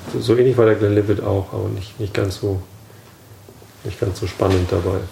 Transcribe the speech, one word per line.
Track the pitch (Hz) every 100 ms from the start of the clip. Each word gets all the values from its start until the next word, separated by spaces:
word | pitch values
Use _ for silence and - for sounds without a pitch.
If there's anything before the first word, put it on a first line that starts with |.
| - 120
so | 113 120
ähnlich | 127 120
war | 110
der | 104
Glenlivet | 104 104 104 101
auch, | 107 98 92
aber | 104 98
nicht, | 104 92 -
nicht | 101
ganz | - 98 95
so, | 104 95 - - - - - - - - - - - -
nicht | - -
ganz | 107 -
so | 95
spannend | - 95 92 90
dabei. | 95 92 98 98